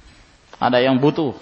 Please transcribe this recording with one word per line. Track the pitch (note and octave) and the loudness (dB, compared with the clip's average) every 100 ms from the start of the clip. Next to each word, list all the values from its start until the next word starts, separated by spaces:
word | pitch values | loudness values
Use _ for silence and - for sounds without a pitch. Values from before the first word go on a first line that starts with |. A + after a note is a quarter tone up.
| - - _ _ _ - | -20 -20 _ _ _ -4
Ada | B2 B2 | 0 2
yang | C3 B2+ | 2 2
butuh, | D3 D3 C#3+ - | 0 0 -4 -6